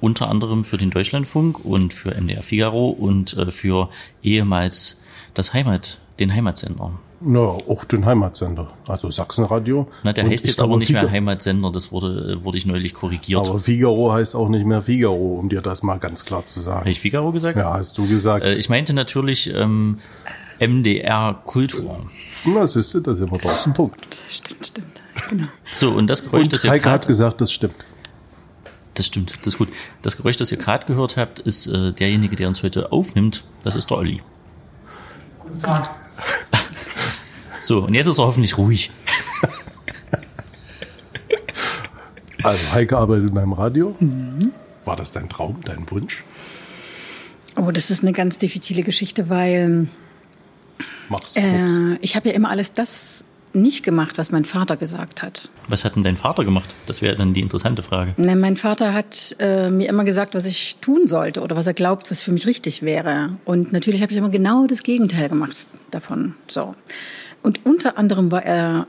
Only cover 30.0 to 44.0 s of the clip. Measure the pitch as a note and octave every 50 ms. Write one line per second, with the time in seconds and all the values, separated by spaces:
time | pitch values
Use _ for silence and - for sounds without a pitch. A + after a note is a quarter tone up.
30 | - A2 - - - - B2 - - - - - - - - A#2+ - - C3 B2
31 | C3 B2+ - - A#2+ - - - - - G#2 - - F#2+ G2 F#2+ F#2 F#2 F2+ -
32 | F#2+ G2 G2+ G#2+ G#2+ G2+ G#2 - F#2+ F#2 F#2+ - - F#2+ - F#2 F2+ - - D3+
33 | F#3+ - - G#2 G2+ A2 - - - - - - - - G2 - - - A2+ -
34 | F2+ E2 - - - - - - - - - - - - - - - - - -
35 | - - - - - - - - - - - - - - D#3+ D#3 C3+ - - -
36 | - - - - - - - - - - - - - - - - - - - -
37 | - - - - - - - - - - - - - - A#2+ G#2 F#2+ G2 G#2 B2
38 | C#3+ E3+ D#3+ - C3 A#2 B2 B2 A#2+ G2 - - G2 G#2 A2+ G2+ - - - -
39 | - - - - - - B5+ C6+ - - - - - - - - - - - -
40 | - - - - - - - - - - - - - - - - - - - -
41 | - - - - - - - - - - - - - - - - - - - -
42 | - - - - - - - - - G2+ G2+ F#2 F2 D2+ D2 A#2+ A#2+ A#2 C3 B2+
43 | A2+ G#2 A2 G#2+ G2+ G#2 G2 G2 G2 G2 G2 F2 G2 A#2 B2+ D3 E3+ G#3 G3+ -